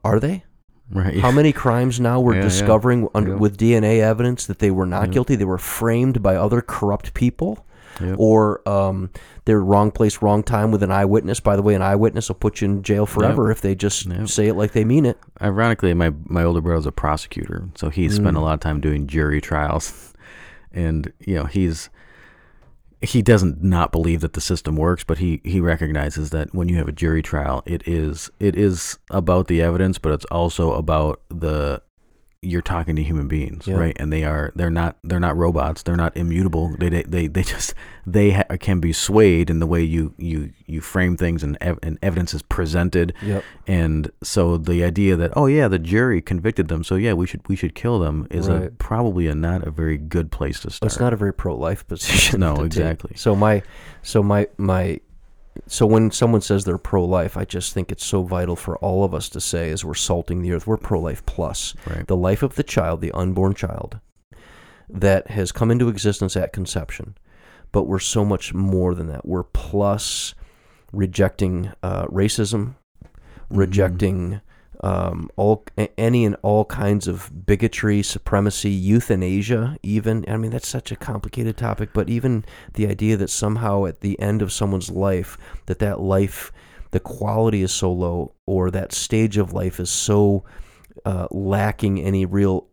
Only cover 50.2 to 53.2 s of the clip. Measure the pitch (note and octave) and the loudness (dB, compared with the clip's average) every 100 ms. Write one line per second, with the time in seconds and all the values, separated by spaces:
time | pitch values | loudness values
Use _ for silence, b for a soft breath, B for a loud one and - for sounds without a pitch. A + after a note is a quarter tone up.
50.2 | D#2 - C#2 - - - A2 - A#2+ A2+ | -2 -4 -4 -6 -10 -4 -4 0 0 2
51.2 | G2+ - F#2+ B1+ D#2+ G2 - E2+ - - | -2 -2 -4 -4 -4 -4 -6 -8 0 2
52.2 | - G#2+ E2+ D2 D#2+ D#2 D#2+ E2 - - | 2 2 2 0 -2 0 -2 -2 -8 -4